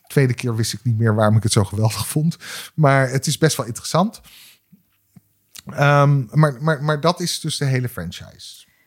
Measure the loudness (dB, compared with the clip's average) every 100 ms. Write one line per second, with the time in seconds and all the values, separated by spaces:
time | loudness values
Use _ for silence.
0 | _ 0 0 0 -4 -2 -4 -4 -4 0
1 | 2 4 4 4 2 0 0 0 -2 -2
2 | -4 -2 -2 -4 -10 -16 -14 0 2 4
3 | 2 -2 -4 0 0 0 -6 -8 -4 -2
4 | -2 -4 -20 -20 -20 _ _ _ _ _
5 | _ -20 _ _ _ -20 -14 0 4 6
6 | 6 4 0 2 2 2 -2 -2 -2 0
7 | 0 -2 -4 -6 -6 -4 -2 -2 -2 -8
8 | -12 -12 -18 -20 -20 -20 -20 _